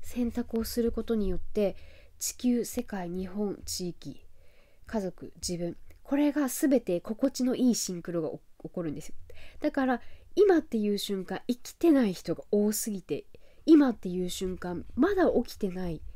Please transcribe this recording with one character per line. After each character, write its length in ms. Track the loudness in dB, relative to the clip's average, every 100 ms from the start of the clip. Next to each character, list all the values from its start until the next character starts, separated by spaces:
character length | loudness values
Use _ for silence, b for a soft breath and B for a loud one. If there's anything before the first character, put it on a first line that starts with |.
| -6
選 240 | -2 -2
択 260 | -2 -4 -4
を 60 |
す 180 | -2 0
る 80 | 0
こ 120 | 0
と 120 | -2
に 140 | 0 2
よ 80 | 0
っ 20 |
て、 380 | 0 0 0 -2 b b b -8
地 140 | -8
球、 320 | -2 0 2
世 180 | 0 -6
界、 280 | -6 -6 -6
日 160 | -6 -6
本、 320 | -2 -2 -2 -6
地 240 | -6 -6
域、 340 | -8 -12 -14 -16 -20 -20 -20 -20 -20 -6
家 140 | -4
族、 320 | -4 -8 -16 -10
自 220 | -6 -4
分。 180 | -4 -6 -14 -18
こ 140 | -2 2
れ 160 | 4
が 160 | 2 0
全 320 | 2 4 4
て 220 | 2 -2
心 280 | -2 0 0
地 140 | 2
の 100 | -2
い 180 | 4 4
い 20 |
シ 180 | 4 0
ン 80 | -6
ク 120 | -4
ロ 100 | -4
が 60 | -4
お-、 120 | -6 -14 -14
起 80 | -10
こ 120 | -6
る 60 | -6
ん 40 |
で 80 | -6
す 80 | -6
よ。 40 | -8 -8 B B B
だ 100 | -4
か 140 | 0
ら、 160 | 0 0 b b b
今 240 | 4 6 6
っ 40 |
て 160 | 4 -2
い 100 | 0
う 80 | 0
瞬 300 | -2 -4 -4
間、 160 | -8 -4
生 100 | -6
き 180 | -6
て 180 | 2 6
な 140 | 6 4
い 80 |
人 200 | 0 -4
が 80 | -4 0
多 220 | 2 2
す 180 | 0 -2
ぎ 120 | -6
て、 240 | -6 -6 -6 -18 b b 8
今 240 | 8 8
っ 40 |
て 140 | 2 -4
い 160 | -2
う 60 | -2
瞬 260 | -2 -4 -4
間、 300 | -6 -8 -6 2
ま 180 | 2
だ 160 | 6 4
起 220 | 4 0
き 40 | -4
て 120 | -4
な 220 | -2 -4
い、 100 | -6 -10